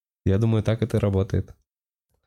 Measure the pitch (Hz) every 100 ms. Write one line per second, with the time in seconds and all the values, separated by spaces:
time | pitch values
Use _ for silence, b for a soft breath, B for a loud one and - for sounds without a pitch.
0 | _ _ - 95 113 110 107 110 113 110
1 | 104 98 98 95 - - _ _ _ _
2 | _ _